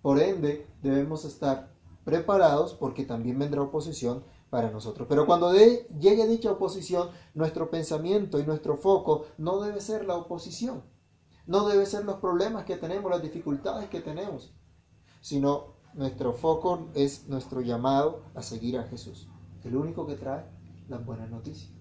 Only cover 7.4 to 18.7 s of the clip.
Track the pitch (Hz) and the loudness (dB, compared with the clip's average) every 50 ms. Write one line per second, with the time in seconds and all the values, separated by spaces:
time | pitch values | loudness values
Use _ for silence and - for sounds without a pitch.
7.4 | 160 156 160 160 160 160 - 165 156 - 160 156 160 175 202 208 196 - - 143 | -2 -2 0 -4 -4 -4 -4 -4 -4 -2 -4 -4 0 0 0 0 0 0 -2 -2
8.4 | 143 151 156 151 - 151 143 139 - 190 196 185 - 156 151 151 - - - - | 0 0 -2 -2 -2 -4 -4 0 4 4 4 4 4 2 0 0 0 -10 -10 -6
9.4 | 156 170 190 196 208 208 208 202 202 - 214 208 196 190 175 175 170 - 175 165 | -4 -2 -2 -2 -2 -4 -6 -6 -6 -4 -6 -4 -2 -4 -4 -4 -4 -8 -10 -10
10.4 | - - - - 233 254 247 135 - - _ _ _ _ _ _ _ _ _ _ | -10 -12 -10 -8 -6 -6 -6 -10 -14 -18 _ _ _ _ _ _ _ _ _ _
11.4 | _ 170 175 202 208 208 208 196 196 196 - 202 202 202 190 - - 185 175 175 | _ 0 2 2 2 4 4 4 4 2 -2 -4 -4 -6 -6 -4 -2 0 2 2
12.4 | 196 220 226 202 - - 180 170 165 160 180 202 202 185 180 170 156 151 - 170 | 0 0 -2 -6 -6 -8 -8 -6 -6 -6 -6 -4 -2 -2 -2 -2 -2 -6 -10 -8
13.4 | - 151 143 139 - 190 - 220 208 - - 127 - 151 151 170 196 202 160 127 | -4 -4 -4 -4 -4 -6 -6 -6 -8 -8 -10 -10 -8 -8 -10 -8 -8 -8 -10 -12
14.4 | - - - - _ _ _ _ _ _ _ _ _ _ _ _ - - 143 139 | -14 -18 -20 -20 _ _ _ _ _ _ _ _ _ _ _ _ -12 -4 -2 0
15.4 | 139 139 143 143 - - - _ _ - - 156 135 135 131 - 131 123 120 - | 2 2 0 0 -4 -12 -20 _ _ -18 -8 -6 -6 -6 -4 -2 -2 -2 -2 0
16.4 | - 160 160 160 - 175 180 165 165 - - 143 139 139 - - - - 139 131 | 2 2 2 2 2 0 -2 -2 -4 -6 0 0 0 0 0 -8 -10 -8 -8 -6
17.4 | 131 - 127 127 123 120 120 117 123 135 139 139 147 156 156 - - - - 123 | -6 -6 -6 -4 -2 -2 -2 0 2 2 2 4 2 2 -2 -4 -16 -16 -14 -14
18.4 | 117 - 113 110 113 120 | -12 -10 -10 -6 -6 -4